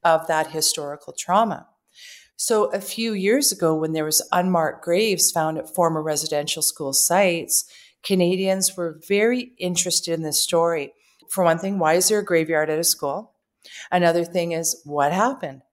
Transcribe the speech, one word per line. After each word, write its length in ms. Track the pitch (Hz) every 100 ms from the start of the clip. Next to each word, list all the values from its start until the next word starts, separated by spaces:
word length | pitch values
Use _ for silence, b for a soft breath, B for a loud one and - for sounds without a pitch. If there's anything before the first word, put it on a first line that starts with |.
| 175
of 200 | 160 156
that 240 | 156 156
historical 600 | 160 151 - 143 147 -
trauma. 560 | - - 190 226 156 - _ _ B B B B -
So 340 | - 220 208
a 80 | 196
few 320 | 196 - 226
years 400 | 208 190 262 269
ago, 240 | 196 165 156
when 160 | 160
there 140 | 160 156
was 200 | - -
unmarked 540 | 180 185 175 156 - -
graves 460 | 175 220 180 -
found 260 | 170 156 160
at 180 | - -
former 260 | 165 160
residential 600 | 156 147 156 147 156 -
school 320 | - - 139
sites, 720 | 139 - 175 196 170 - - - B B B
Canadians 760 | - 190 175 185 190 190 190 -
were 240 | 170 151 -
very 460 | 202 226 247 247 _
interested 560 | 180 170 185 - -
in 100 | 165
this 180 | 160 147
story. 520 | - 175 170 165 139 _ b b -
For 140 | -
one 160 | 170 165
thing, 180 | 190 202
why 180 | 156 175
is 120 | 180
there 120 | 214
a 60 | 202
graveyard 440 | 170 160 156 156
at 100 | 156
a 60 | 165
school? 480 | - 143 160 226 _ _ _ B B B
Another 320 | 180 170 170
thing 300 | 170 180 170
is, 280 | 165 165 - 143
what 260 | 147 143
happened? 500 | 180 233 269 156 135 _